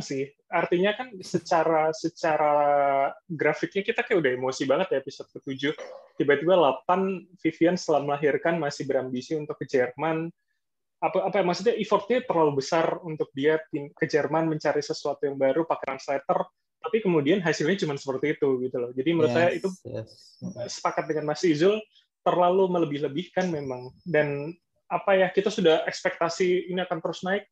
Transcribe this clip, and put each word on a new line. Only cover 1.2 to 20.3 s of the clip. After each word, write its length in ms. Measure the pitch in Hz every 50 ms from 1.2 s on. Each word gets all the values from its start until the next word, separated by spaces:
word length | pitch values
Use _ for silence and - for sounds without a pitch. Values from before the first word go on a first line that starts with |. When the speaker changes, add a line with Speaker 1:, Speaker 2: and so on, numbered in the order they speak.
| 180
Speaker 1:
secara, 680 | - - 175 - - 185 165 156 165 165 156 156 156 156
secara 640 | - - 165 - - - 165 156 151 156 147 147 147 147 143 143 143 143 139 139 139 139 147 - - _ -
grafiknya 540 | 175 143 147 151 156 - - 165 - 196 196
kita 160 | - 226 - 240
kayak 160 | - 240 185
udah 140 | 156 131 127
emosi 280 | 127 127 131 131 - 143
banget 240 | 131 131 156 190 -
ya 80 | 151 135
episode 300 | - - - - - _
ketujuh. 400 | - - - - 135 131 135 - 156 - - - - - - - _
Tiba-tiba 400 | - 156 139 143 139 - 165 190
delapan, 680 | 180 160 135 127 - - - 180 185 190 190 196 175 - - - -
Vivian 400 | - 165 160 - 165 165 175 180
setelah 240 | - - 160 139 139
melahirkan 560 | 143 143 143 156 143 135 139 - 165 - -
masih 240 | 156 143 143 - 147
berambisi 560 | 131 135 135 127 127 131 123 123 - 160 156
untuk 160 | 151 147 147
ke 140 | - 151 131
Jerman. 640 | - 131 123 123 123 - 147 160 160 160 165 170 - _ _ _ _ _ _ _ _ _ _ _ _ _
Apa, 320 | - 156 - 190 185 190
apa 160 | 180 202 185
maksudnya 320 | 180 175 - 190 233 226 -
effortnya 480 | 214 - 208 190 - - 240 254 247
terlalu 320 | - 170 170 160 151 143 135
besar 400 | 131 - - 165 160 156 160 175 -
untuk 240 | 175 156 151 151 -
dia 320 | - 135 135 151 156 160 156 -
tim-, 240 | - 151 143 143 -
ke 80 | - -
Jerman 480 | 147 - 151 139 131 147 160 165 160
mencari 320 | 156 156 - 156 143 147 143
sesuatu 400 | - 160 - - 151 139 - -
yang 160 | 143 139 139
baru 240 | 135 135 131 160 165
pakai 320 | - 147 - - - 131
translator, 560 | 123 - - 139 135 - - 185 185 190 - _ _ _ _ _ _
tapi 180 | - 480 - 226
kemudian 400 | 220 196 175 160 139 135 180 214
hasilnya 400 | 170 170 151 - 160 147 196 196
cuma 160 | 190 151 143
seperti 400 | 139 - 139 131 131 151 147 151
itu 140 | - - 139 131 127
gitu 160 | 123 127 - 131
loh. 120 | 120 120
Jadi 200 | 127 131 131 156 170
menurut 180 | 165 156 147
saya 220 | 120 160 170 175 170
Speaker 2:
Yes, 60 | 175
Speaker 1:
itu 80 | - 190 185 - -
Speaker 2:
yes. 260 | 120 113 113 113 - - - - -